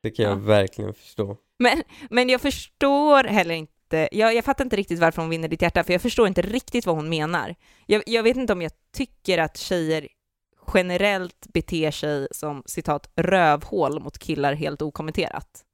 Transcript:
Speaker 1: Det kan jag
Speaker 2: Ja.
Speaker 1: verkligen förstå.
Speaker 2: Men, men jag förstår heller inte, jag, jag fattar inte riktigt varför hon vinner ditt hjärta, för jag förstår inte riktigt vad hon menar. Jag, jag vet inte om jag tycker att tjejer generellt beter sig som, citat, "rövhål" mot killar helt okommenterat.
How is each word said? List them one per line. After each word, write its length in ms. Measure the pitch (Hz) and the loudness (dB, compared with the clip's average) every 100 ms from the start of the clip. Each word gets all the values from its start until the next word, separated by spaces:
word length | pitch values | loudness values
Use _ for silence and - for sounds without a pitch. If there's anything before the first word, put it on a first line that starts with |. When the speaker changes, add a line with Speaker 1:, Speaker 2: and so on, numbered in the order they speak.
Speaker 1:
Det 80 | 113 | -6
kan 140 | - | 0
jag 80 | 104 | 0
Speaker 2:
Ja. 40 | 98 | 0
Speaker 1:
verkligen 580 | 104 104 95 - 101 | 4 4 4 -4 -10
förstå. 420 | 101 - - 101 98 _ _ | -10 -14 -8 -6 -8 _ _
Speaker 2:
Men, 240 | 240 294 - - 269 | 2 2 -4 -16 -2
men 180 | 233 254 | 0 2
jag 120 | 254 | 0
förstår 840 | 277 - - _ 277 277 302 277 | 0 -4 -12 _ 2 4 6 6
heller 300 | - 208 170 | 6 0 0
inte, 540 | 165 156 _ _ 160 156 | -4 -8 _ _ 0 0
jag, 220 | 202 220 | 2 2
jag 100 | 226 | 2
fattar 200 | 254 269 | 0 -2
inte 120 | 254 202 | -2 -2
riktigt 220 | 196 170 | -2 2
varför 240 | 165 165 | 2 2
hon 80 | 160 | -4
vinner 180 | 165 160 | -4 -4
ditt 140 | 160 | 0
hjärta, 220 | 175 175 | 0 0
för 80 | 165 | 0
jag 100 | 175 | 0
förstår 240 | 240 - 208 | 0 2 2
inte 140 | 185 | 2
riktigt 440 | 185 240 - 240 190 | -2 -4 -4 -4 -2
vad 100 | 160 | -2
hon 120 | 156 | -2
menar. 460 | 165 151 170 123 170 _ _ - | -4 -2 -4 -6 -12 _ _ 0
Jag, 160 | 214 - | 0 2
jag 160 | 226 | 2
vet 140 | 226 254 | 2 2
inte 160 | 247 | 0
om 100 | 185 | -2
jag 100 | 170 _ _ - | -4 _ _ -8
tycker 420 | 269 _ - 175 | -8 _ -2 0
att 180 | 156 - | 0 -4
tjejer 520 | - 180 160 156 139 _ _ _ _ _ - | -4 -2 0 -2 -4 _ _ _ _ _ -2
generellt 720 | 185 180 175 202 196 180 _ - | 0 0 0 0 0 -6 _ -6
beter 380 | 170 - 170 156 | -6 -4 -2 -2
sig 380 | - 151 147 135 | -2 -4 -4 -4
som, 320 | - 151 143 - | -8 -8 -10 -10
citat, 440 | - 160 147 - - | -8 -4 -4 -4 -2
"rövhål" 840 | 185 190 160 147 - 202 143 151 | 2 4 6 4 0 0 0 -2
mot 180 | 147 - | -10 -12
killar 340 | - 147 143 | -6 0 0
helt 280 | 151 151 147 | 0 -6 -4
okommenterat. 840 | 151 - 151 156 165 - - - _ | -8 -6 -6 -4 -4 -8 -14 -20 _